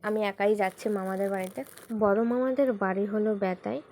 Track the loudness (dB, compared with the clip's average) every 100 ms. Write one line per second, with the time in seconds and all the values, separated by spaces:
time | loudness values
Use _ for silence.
0 | -2 0 -2 2 2 4 0 -2 -4 -2
1 | -2 -2 -2 -2 -6 -8 -14 -16 -10 0
2 | 4 4 2 0 0 2 2 2 -2 0
3 | -2 0 0 0 -2 -2 -6 -6 -8